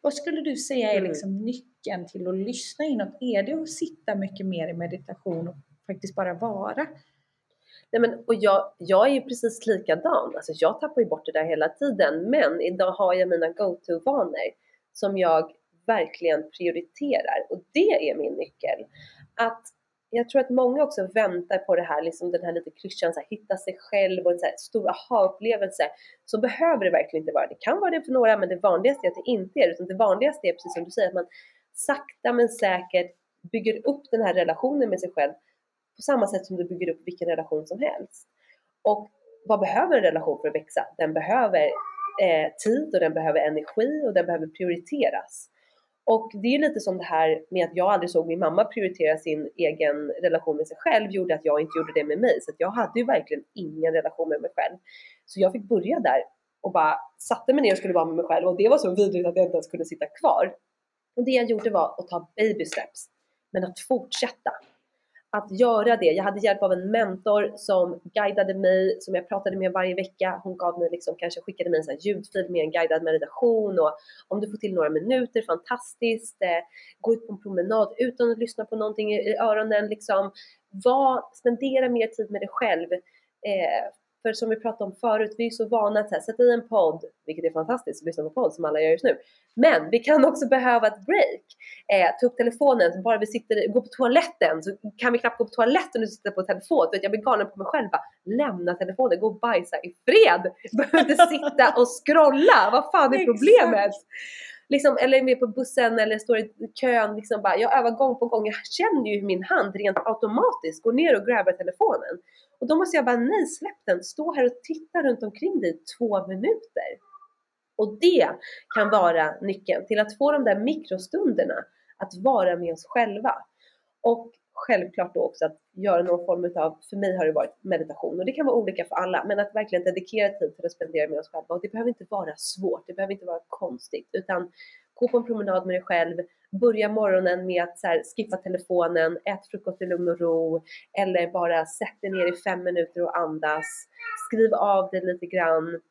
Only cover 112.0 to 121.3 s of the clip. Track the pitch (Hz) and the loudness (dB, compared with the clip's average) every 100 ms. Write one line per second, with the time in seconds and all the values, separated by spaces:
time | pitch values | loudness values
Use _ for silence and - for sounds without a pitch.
112 | - 175 _ _ _ _ 247 311 349 330 | -6 -12 _ _ _ _ -2 0 2 0
113 | 247 240 240 415 320 - 392 - - 180 | 2 2 2 0 -2 -6 -12 -10 -4 -2
114 | 180 - 311 294 247 247 - 320 - 349 | -4 -8 -6 2 0 0 -10 -12 -6 -2
115 | 285 233 220 - 339 359 185 160 - - | 0 -2 -6 -6 -4 -2 -2 -4 -14 -6
116 | 240 202 185 190 269 453 - - - - | -2 -2 -4 -4 -2 -2 -4 -8 -8 -12
117 | _ - _ _ _ _ _ - 214 214 | _ -20 _ _ _ _ _ -4 -4 4
118 | 349 339 165 - - - _ 226 208 214 | 4 6 2 0 -14 -20 _ 0 2 4
119 | 175 165 156 151 196 196 - 175 185 214 | 4 4 0 -2 -8 -8 -4 -4 -2 -2
120 | 214 208 277 294 247 196 233 311 - 185 | -2 0 0 2 2 0 0 -4 -6 -10
121 | - 349 381 | -6 -2 0